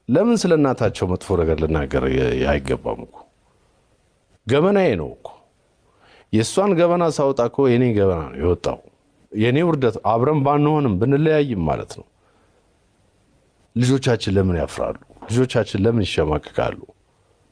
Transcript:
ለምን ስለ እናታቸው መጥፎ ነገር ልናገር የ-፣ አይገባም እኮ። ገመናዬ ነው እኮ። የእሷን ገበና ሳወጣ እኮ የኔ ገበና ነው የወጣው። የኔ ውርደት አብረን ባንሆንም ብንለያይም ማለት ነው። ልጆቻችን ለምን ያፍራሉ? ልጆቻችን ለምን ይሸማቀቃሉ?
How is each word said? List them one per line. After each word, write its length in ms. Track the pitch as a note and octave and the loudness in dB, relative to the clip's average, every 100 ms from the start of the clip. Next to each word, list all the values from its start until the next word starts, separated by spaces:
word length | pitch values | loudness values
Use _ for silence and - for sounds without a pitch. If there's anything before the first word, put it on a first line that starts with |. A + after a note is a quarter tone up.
| - | -2
ለምን 280 | C#3 A3+ A3+ | 2 2 2
ስለ 160 | F#3 | 2
እናታቸው 520 | D#3+ C#3 B2 G#2+ - F#2 | 2 2 2 -2 -2 -4
መጥፎ 220 | F2+ - F2+ | -4 -2 0
ነገር 220 | E2 D#2 | 2 0
ልናገር 460 | D#2 D#2 C#2 C#2 C3+ | 0 -2 -2 -2 -2
የ-፣ 380 | C3 - B2+ B2+ | 0 0 -2 -2
አይገባም 560 | C#3+ C3 B2+ A#2 A2 | -2 -4 -6 -6 -10
እኮ። 140 | A#2 - - _ _ _ _ _ _ _ _ _ _ _ - | -12 -20 -20 _ _ _ _ _ _ _ _ _ _ _ -2
ገመናዬ 440 | C3+ F3+ G3+ F3+ | 2 2 2 2
ነው 160 | F#2+ C#2 | 0 -6
እኮ። 160 | - - - _ _ _ _ _ _ _ _ _ | -12 -20 -20 _ _ _ _ _ _ _ _ _
የእሷን 400 | G#2+ A2+ - G3+ | -2 0 0 0
ገበና 320 | E3+ F3 F3 E3+ | 2 2 2 0
ሳወጣ 320 | D3 C#3 C3+ | 0 0 0
እኮ 160 | A#2+ - | -2 2
የኔ 200 | C#3 A#2+ B2+ | 2 4 2
ገበና 300 | G#2 G2 E2+ | 2 2 0
ነው 160 | D2 - | -4 -4
የወጣው። 400 | E2+ E2+ - - - _ _ _ _ | -2 -2 -4 -8 -12 _ _ _ _
የኔ 240 | G#2+ A#2 C3+ | -2 0 2
ውርደት 360 | F3 D3+ B2 - | 2 2 0 0
አብረን 360 | G2+ A#2 C3 D3+ | 0 0 2 2
ባንሆንም 520 | C#3 D3 D3 D3+ C#3 | 2 2 2 2 0
ብንለያይም 680 | F#2 A#2 C#3 D#3 D#3 C#3+ G2+ | 0 2 2 2 2 0 -2
ማለት 280 | D#2+ A#1+ - | -2 -4 -8
ነው። 120 | - - _ _ _ _ _ _ _ _ _ _ _ _ _ _ _ _ A#2 | -16 -20 _ _ _ _ _ _ _ _ _ _ _ _ _ _ _ _ -2
ልጆቻችን 560 | B2 C3+ C3+ A2+ - | 0 0 0 -2 0
ለምን 240 | G2 F#2+ E2+ | 0 0 0
ያፍራሉ? 400 | C#2 - - - - - | -4 -6 -8 -8 -16 -18
ልጆቻችን 580 | - A#2 B2+ B2 G2+ G#2 | -6 -2 0 0 -2 0
ለምን 220 | G#2+ A#2 | 0 2
ይሸማቀቃሉ? 760 | F#2 - D#2+ D3+ - - - - - - _ _ _ _ _ | 0 -2 -2 -2 -6 -6 -6 -6 -16 -20 _ _ _ _ _